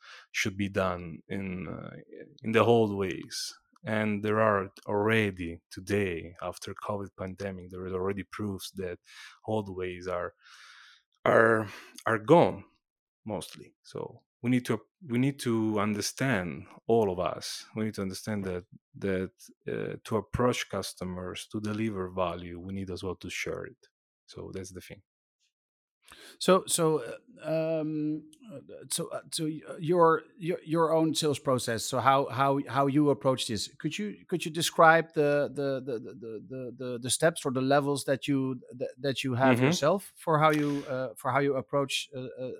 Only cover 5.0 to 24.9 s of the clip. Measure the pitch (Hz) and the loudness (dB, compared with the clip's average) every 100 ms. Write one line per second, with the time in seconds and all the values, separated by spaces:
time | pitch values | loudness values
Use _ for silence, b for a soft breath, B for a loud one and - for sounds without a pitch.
5 | 107 110 104 92 85 85 _ - 95 101 | 2 2 2 -2 -8 -10 _ -14 -2 0
6 | 98 82 85 87 90 - - 98 - 104 | 0 -4 -8 -10 -10 -10 -12 -10 -6 -6
7 | 95 - 95 92 101 92 90 92 92 92 | -8 -10 -10 -8 -8 -8 -12 -10 -6 -4
8 | 95 98 90 - 104 92 - 95 90 87 | -2 -4 -6 -6 -6 -6 -8 -8 -8 -10
9 | _ B B B - 110 98 92 92 90 | _ B B B -4 -4 -4 -6 -8 -6
10 | 90 87 87 - b b b b b b | -6 -4 -6 -10 b b b b b b
11 | b _ 127 120 113 110 104 B B B | b _ 6 8 8 6 0 B B B
12 | - 110 107 170 107 78 - _ _ _ | -2 0 6 8 8 2 -10 _ _ _
13 | _ _ 110 95 - - - _ - - | _ _ -8 -6 -8 -14 -20 _ -14 -10
14 | - - _ _ 120 123 123 113 - _ | -10 -12 _ _ 0 0 2 -2 -4 _
15 | 156 120 135 139 127 113 110 107 104 104 | -4 0 0 0 0 2 2 2 0 0
16 | - - 135 107 87 71 90 - - 117 | -4 -2 0 0 -2 -6 -12 -8 2 4
17 | 104 90 85 - - - - 110 110 101 | 4 2 -2 -4 -8 -12 -10 -6 -6 -4
18 | 98 92 - 104 95 90 90 - _ 123 | -6 -6 -6 -4 -4 -6 -8 -18 _ -6
19 | 101 92 92 - - - - 55 - - | -2 -2 -4 -8 -20 -14 -8 -4 -4 -8
20 | - 110 - - 123 117 - 98 - - | -4 -4 -2 0 0 0 -4 -6 -6 -8
21 | 92 90 90 85 - 107 107 107 113 101 | -8 -6 -8 -10 -10 -6 -4 -2 -2 -4
22 | 92 92 87 87 90 87 90 98 95 90 | -4 -2 -2 -2 -8 -10 -8 -8 -6 -6
23 | 95 85 92 - - 85 - - _ _ | -6 -8 -8 -8 -6 -6 -10 -14 _ _
24 | _ _ - - 90 92 92 90 - | _ _ -18 -14 -10 -10 -12 -14 -16